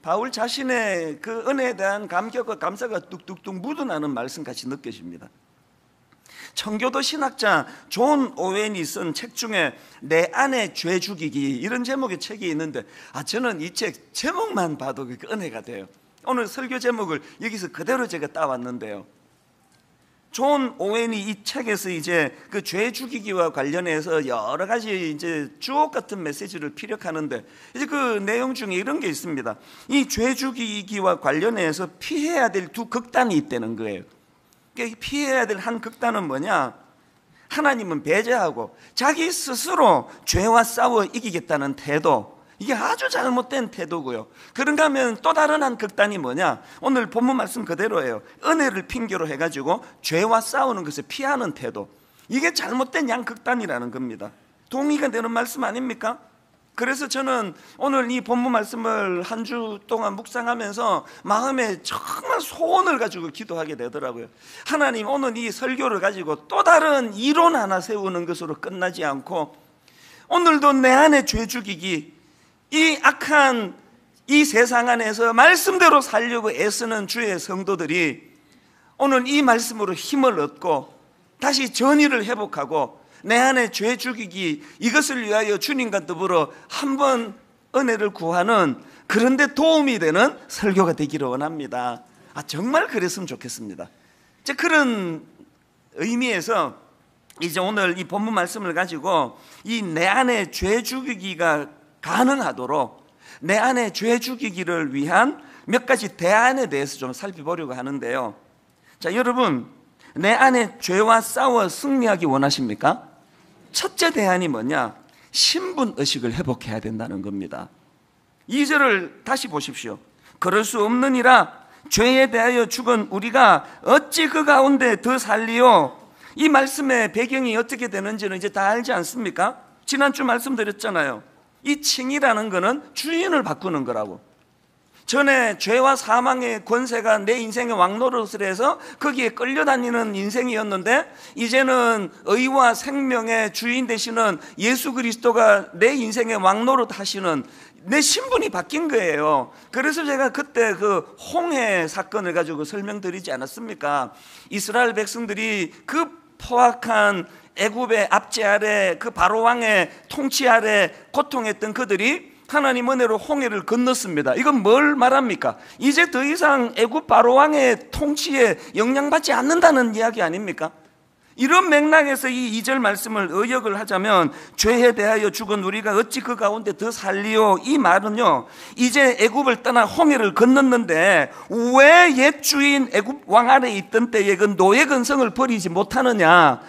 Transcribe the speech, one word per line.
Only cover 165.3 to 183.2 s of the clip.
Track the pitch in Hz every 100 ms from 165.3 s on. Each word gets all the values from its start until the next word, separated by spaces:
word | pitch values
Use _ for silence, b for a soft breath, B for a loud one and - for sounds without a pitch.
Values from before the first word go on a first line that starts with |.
| 185 131 107 B B
이제 | 254 285 339
더 | 254
이상 | 277 339 302 277 240 -
애굽 | 233 285 -
바로 | 233 240
왕의 | 262 302 294 262 226 -
통치에 | - 302 294 330 277 233 170 B -
영향받지 | 226 269 285 311 302
않는다는 | 247 262 339 339 277 240 214
이야기 | 233 220
아닙니까? | 170 175 208 156 156 - _ _ _ _ b -
이런 | 262 349 370
맥락에서 | 294 302 311 285 269 262
이 | 247 247 220
이 |
절 | 226 269
말씀을 | 220 196 226 220 185
의역을 | 175 233 254 220 202
하자면, | 208 190 208 196 156 B B -
"죄에 | 214 240 240
대하여 | 226 208 220 208
죽은 | - 214 208 185
우리가 | 208 214 202
어찌 | 233 262
그 | 240 240
가운데 | 208 214 208 165
더 | 226
살리요?" | 233 196 196 208 220 214 185
이 | 247 302
말은요, | 190 185 214 214 220 139 117 B B -
이제 | 247 254 262 233
애굽을 | 220 233 269 233
떠나 | - 247
홍해를 | 208 - 320 277 208 -
건넜는데 | 240 269 269 240 202 160 185 175 135 B B
왜 | 214 233 254 285 339 349 262
옛 | 277 294
주인 | - 285 285 277 254
애굽 | 202 208 285